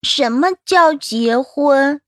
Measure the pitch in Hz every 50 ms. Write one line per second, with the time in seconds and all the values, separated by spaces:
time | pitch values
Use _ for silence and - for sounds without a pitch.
0 | - - - - 285 240 226 247 302 359 370 - _ - 381 370 339 320 311 285
1 | - - 220 226 233 233 226 240 269 - _ - 285 294 277 269 277 277 294 294
2 | _